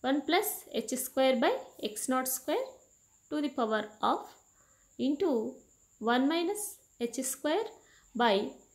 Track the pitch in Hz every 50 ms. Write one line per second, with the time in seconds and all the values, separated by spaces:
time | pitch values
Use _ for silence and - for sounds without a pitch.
0 | - 254 277 302 - - 320 381 427 - - - - - - - 226 - 262 247
1 | - - - 269 262 262 262 233 262 339 494 - - - - - - 214 - -
2 | - - 254 254 262 262 - - - - 311 453 539 - - - - _ _ _
3 | _ _ _ _ _ _ 302 302 294 285 285 - 233 214 220 214 214 214 - -
4 | - 214 285 - - - - - _ _ _ _ _ _ _ _ _ _ _ -
5 | 240 262 302 - 392 339 269 226 214 247 254 - - _ _ _ _ _ _ _
6 | 214 226 233 254 269 277 320 339 349 339 415 415 - - - - _ _ _ _
7 | 240 233 233 - 254 - - - - 294 311 392 453 - - - _ _ - -
8 | _ _ _ 214 240 233 202 196 220 262 - - - _